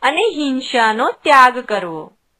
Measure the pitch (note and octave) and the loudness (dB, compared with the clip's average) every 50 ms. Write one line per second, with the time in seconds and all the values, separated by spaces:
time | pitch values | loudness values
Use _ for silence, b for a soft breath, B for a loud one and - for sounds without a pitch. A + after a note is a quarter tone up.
0 | - C4 D4 E4+ G#4+ A4+ E4 D4 D4 C#4 C4 B3+ - - - A#3+ A3+ A3 A3 A3 | -4 -2 0 0 -2 -2 -2 -4 -4 -4 -4 -6 -6 -4 -2 0 0 0 0 0
1 | C4 E4 A#4+ _ - E4 C#4+ C4+ B3+ B3+ A#3 B3 B3 - G#3+ G3 F#3 E3+ E3 D#3 | -2 -4 -4 _ 0 4 6 6 6 4 4 -2 -6 -6 -6 -6 -6 -8 -10 -12
2 | D#3 - _ _ _ _ _ | -14 -16 _ _ _ _ _